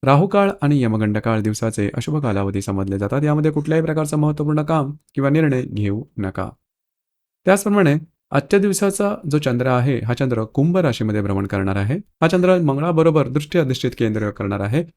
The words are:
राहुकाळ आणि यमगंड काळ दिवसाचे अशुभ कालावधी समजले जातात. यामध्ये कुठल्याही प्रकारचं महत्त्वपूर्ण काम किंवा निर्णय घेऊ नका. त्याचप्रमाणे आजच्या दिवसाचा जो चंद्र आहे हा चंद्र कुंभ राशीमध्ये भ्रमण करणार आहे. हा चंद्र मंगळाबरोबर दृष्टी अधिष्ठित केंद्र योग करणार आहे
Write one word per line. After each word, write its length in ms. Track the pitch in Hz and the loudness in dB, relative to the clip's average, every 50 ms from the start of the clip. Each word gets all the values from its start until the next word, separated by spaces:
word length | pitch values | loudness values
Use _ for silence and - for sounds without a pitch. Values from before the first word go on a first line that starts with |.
| - | 4
राहुकाळ 480 | 131 139 147 175 196 - 202 196 196 196 - | 4 4 4 4 2 2 2 2 2 0 -2
आणि 200 | - 143 147 143 123 | 0 0 2 2 2
यमगंड 340 | 117 110 107 110 104 104 107 | 0 0 0 0 0 -2 -2
काळ 240 | - 117 113 110 | -2 -2 -2 0
दिवसाचे 480 | 104 107 107 - - 113 107 - 104 101 - | 0 -2 -2 -2 -4 -4 -2 -2 -4 -2 -2
अशुभ 240 | - 117 - 151 151 143 | -4 -6 -4 -4 -2 -2
कालावधी 380 | 120 101 98 98 98 95 98 | -2 -2 0 -2 -2 -2 -4
समजले 360 | 95 - 98 95 98 98 98 98 | -4 -2 -2 -2 -2 -2 -2 -4
जातात. 240 | 101 101 120 139 147 | -2 -2 -2 0 0
यामध्ये 280 | 151 147 151 151 156 | 0 0 2 2 0
कुठल्याही 320 | 151 151 147 151 156 165 160 | 0 0 -2 0 0 0 0
प्रकारचं 340 | 160 156 156 156 147 156 151 | 0 -2 -2 -2 -2 0 0
महत्त्वपूर्ण 460 | 151 151 151 151 151 147 151 151 151 | 2 0 0 0 -2 -2 0 -2 0
काम 280 | 151 165 160 143 135 147 - _ _ _ | 0 0 -2 -2 -2 -6 -12 _ _ _
किंवा 160 | - 135 139 | -2 0 2
निर्णय 320 | 143 160 160 147 131 127 127 | 2 4 4 2 2 0 -2
घेऊ 400 | - - 104 104 101 101 107 - _ _ - | -4 -4 -4 -2 -2 -2 -4 -6 _ _ -6
नका. 320 | 104 95 - - 92 - - _ _ _ _ _ _ _ _ _ _ _ _ _ _ _ _ _ _ | -6 -6 -6 -6 -8 -8 -12 _ _ _ _ _ _ _ _ _ _ _ _ _ _ _ _ _ _
त्याचप्रमाणे 500 | 185 190 202 202 214 202 208 190 147 143 165 160 - _ _ _ _ | 2 2 2 2 0 2 4 4 4 2 2 -2 -8 _ _ _ _
आजच्या 280 | - 143 - - - 202 | -4 -4 -2 2 2 2
दिवसाचा 540 | 196 208 190 - 208 196 190 - 208 202 208 - - 160 | 2 2 0 0 0 -2 0 0 -2 -2 -2 -4 -6 -2
जो 60 | 139 151 | -2 0
चंद्र 300 | 151 - 123 123 127 131 | 0 0 -2 0 0 2
आहे 320 | 127 123 120 139 135 117 | 2 2 2 0 0 -2
हा 140 | - 110 123 | -2 -4 -2
चंद्र 300 | - 139 131 123 113 110 | -2 0 0 0 -2 -2
कुंभ 320 | - _ - 139 165 175 185 | -2 _ 0 2 2 2 2
राशीमध्ये 440 | 175 147 113 - 113 107 107 107 | 2 2 0 0 -2 0 0 0
भ्रमण 260 | 101 101 98 98 98 98 | 0 0 -2 -2 -2 -2
करणार 280 | 101 98 95 95 98 | -2 -2 -2 0 0
आहे. 220 | 101 98 104 135 190 - _ _ _ | 0 0 0 -2 -4 -6 _ _ _
हा 60 | - 165 | 0 2
चंद्र 300 | 175 180 180 180 185 180 | 2 4 4 4 4 4
मंगळाबरोबर 680 | 170 147 135 139 151 175 170 160 160 165 156 151 139 123 | 2 0 0 0 -2 0 2 2 2 4 4 2 0 0
दृष्टी 320 | 123 147 147 - - 175 | -2 -4 -4 -2 0 0
अधिष्ठित 320 | 160 131 131 - - 127 - - | 0 0 -2 -2 -2 -6 -2 0
केंद्र 240 | 120 113 107 110 107 | -2 -2 0 -2 -4
योग 100 | 104 104 | -4 -4
करणार 260 | - 110 98 101 101 | -4 -4 -4 -2 -2
आहे 240 | 98 101 110 156 170 170 _ | -2 0 0 -2 -2 -4 _